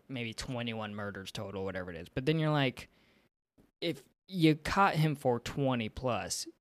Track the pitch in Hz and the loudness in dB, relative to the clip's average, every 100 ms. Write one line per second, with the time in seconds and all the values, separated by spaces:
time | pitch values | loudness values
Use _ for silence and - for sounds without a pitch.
0 | - 127 117 107 - 123 117 110 104 104 | -12 -8 -8 -8 -6 -4 -4 -4 -6 -6
1 | 101 98 95 - 98 98 95 92 90 82 | -8 -8 -10 -8 -8 -4 -4 -4 -6 -8
2 | 87 - 131 160 151 151 135 - - _ | -8 -4 0 2 2 2 2 -2 -14 _
3 | _ _ _ _ _ _ _ _ 170 156 | _ _ _ _ _ _ _ _ -6 -6
4 | - _ _ 185 160 156 - 196 196 156 | -10 _ _ 4 6 6 2 4 4 6
5 | 156 143 131 120 - - 135 123 107 - | 2 4 2 2 -2 0 2 2 -2 -2
6 | 135 107 90 - - - | -2 -2 -2 -6 -8 -14